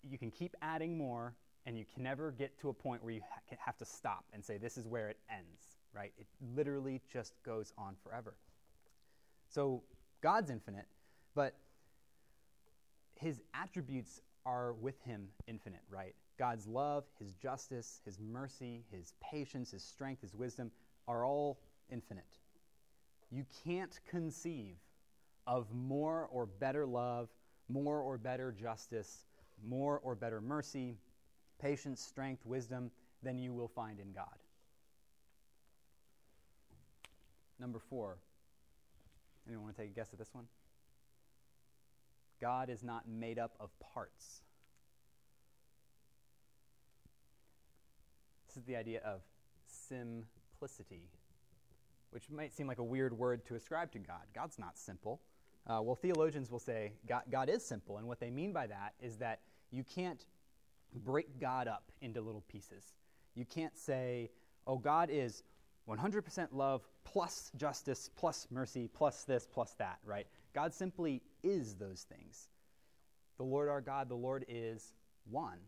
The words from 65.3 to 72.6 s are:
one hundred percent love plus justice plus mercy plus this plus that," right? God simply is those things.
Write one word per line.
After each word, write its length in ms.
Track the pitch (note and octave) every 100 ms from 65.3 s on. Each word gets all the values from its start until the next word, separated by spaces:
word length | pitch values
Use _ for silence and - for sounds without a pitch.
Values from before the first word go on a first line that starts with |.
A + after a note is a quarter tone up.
| - - - - - -
one 140 | G#2+
hundred 240 | F#3 G#3
percent 320 | G3+ - E3+ C3+
love 260 | C3+ C3+ - -
plus 480 | - G3+ E3+ - - A#2
justice 540 | D3 C3+ - B2+ - -
plus 320 | F3 C#3+ -
mercy 400 | B2 C3 C3 A#2
plus 340 | - D3+ - -
this 200 | B2+ -
plus 300 | - A2+ -
that," 220 | G2 F#2
right? 220 | - G#2 G2+ - - C#3
God 180 | D#3+
simply 480 | - F#3 - E3+ C3 - -
is 320 | F3 G3 A2+ F#2
those 320 | G2 F#2 -
things. 400 | - - - - -